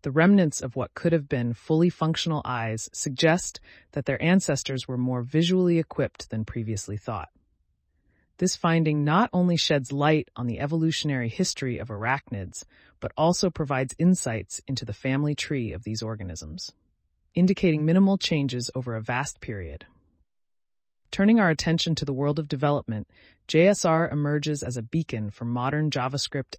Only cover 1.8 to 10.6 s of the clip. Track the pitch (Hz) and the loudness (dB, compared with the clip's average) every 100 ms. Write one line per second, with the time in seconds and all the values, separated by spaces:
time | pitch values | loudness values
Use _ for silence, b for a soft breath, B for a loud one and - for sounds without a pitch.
1.8 | 175 - 160 160 165 151 - 123 113 113 | 2 2 0 0 -2 -2 -4 -4 -4 -6
2.8 | - - 151 127 165 170 - - B B | -8 -8 -6 2 4 4 0 -12 B B
3.8 | B 147 135 131 160 190 - 139 - 131 | B -6 -4 0 4 4 4 -2 -2 -6
4.8 | - 127 127 123 123 156 170 185 180 170 | -4 -2 -2 -2 0 0 2 2 4 2
5.8 | 156 - 120 - - 113 110 120 110 107 | 0 -2 -4 -6 -8 -6 -6 -6 -4 -6
6.8 | - 104 - 104 - _ _ _ _ _ | -6 -8 -6 -8 -8 _ _ _ _ _
7.8 | _ _ _ _ _ - 180 - 170 165 | _ _ _ _ _ -4 -2 0 2 2
8.8 | 156 151 147 170 240 180 180 170 - 147 | 2 2 2 2 2 2 2 2 2 0
9.8 | 127 139 147 156 - - 120 - | 0 0 2 2 0 -6 -4 -2